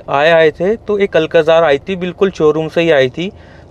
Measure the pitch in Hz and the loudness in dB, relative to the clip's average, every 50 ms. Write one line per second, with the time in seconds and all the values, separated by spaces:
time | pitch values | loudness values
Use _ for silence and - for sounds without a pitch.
0 | - - 147 139 147 165 165 160 160 156 143 - 170 190 226 226 - - 208 202 | -8 -4 -2 0 2 2 4 4 2 2 0 -2 -4 -4 -4 -4 -6 -6 -2 -2
1 | 202 196 - 165 160 156 - 170 156 156 160 165 170 151 143 139 - - 196 175 | -2 0 0 -2 -2 2 0 0 2 4 2 2 2 2 0 -2 -2 -8 -8 -6
2 | 180 180 170 - 202 196 - - 160 151 151 160 160 156 - 175 170 165 156 139 | -6 -8 -4 -2 -4 -4 -2 0 0 0 0 0 -4 -4 -4 -2 0 2 2 2
3 | 131 131 127 160 170 202 - - - - - - - - | 2 0 -2 -8 -10 -10 -10 -14 -20 -20 -20 -20 -16 -6